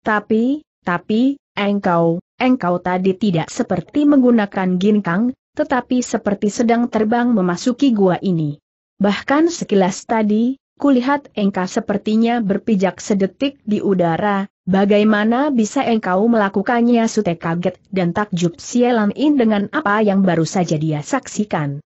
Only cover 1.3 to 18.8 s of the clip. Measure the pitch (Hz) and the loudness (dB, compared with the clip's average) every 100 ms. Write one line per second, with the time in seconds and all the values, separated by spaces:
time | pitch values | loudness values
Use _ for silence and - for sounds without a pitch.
1.3 | 277 _ - 202 202 196 170 170 170 - | -2 _ -6 -2 -2 0 2 2 0 -8
2.3 | _ 254 254 175 180 180 180 185 185 214 | _ 0 0 0 -2 -2 -2 -2 0 0
3.3 | 170 - - 233 180 - 294 294 294 247 | 0 -4 -6 -4 -4 -4 0 2 4 4
4.3 | 233 202 - 185 180 202 208 196 175 240 | 2 0 -2 -2 0 2 2 0 -2 -2
5.3 | 262 _ - 302 254 240 254 240 226 - | -4 _ -6 -2 -2 -2 -4 -2 -4 -2
6.3 | 196 208 - 233 233 240 - 214 240 240 | -2 -2 -2 0 0 0 -2 0 0 2
7.3 | 226 180 175 254 247 277 220 190 170 196 | 0 0 -2 -4 0 0 2 2 2 -2
8.3 | 170 151 147 _ _ _ _ 202 202 - | -2 -2 -6 _ _ _ _ -2 -2 -2
9.3 | 277 339 339 190 202 185 - - 226 214 | 2 2 -2 -2 2 2 -2 -4 -2 0
10.3 | 214 240 269 _ _ 285 254 247 285 285 | 0 0 -4 _ _ 2 2 2 -2 -4
11.3 | - 202 196 185 - 220 202 214 214 233 | -4 -2 -2 -4 -4 -4 -4 0 0 2
12.3 | 240 202 202 - 208 185 175 - 202 190 | 0 0 -2 0 0 0 -2 -4 0 0
13.3 | - 277 277 - 208 180 185 170 160 208 | -2 -6 -6 -4 -2 0 2 2 0 -2
14.3 | 196 196 _ - 190 202 208 214 208 214 | -2 -4 _ -2 0 4 4 4 2 0
15.3 | 240 294 254 214 - 262 226 190 185 226 | 0 0 0 0 -2 0 -2 0 0 2
16.3 | 233 202 202 196 240 233 240 226 - 208 | 2 2 0 -2 0 2 2 2 0 -2
17.3 | 170 170 165 180 - _ 190 175 175 208 | -4 -4 -2 -4 -6 _ -2 -2 -2 -4
18.3 | 175 170 170 - 247 | -2 -2 -4 -6 0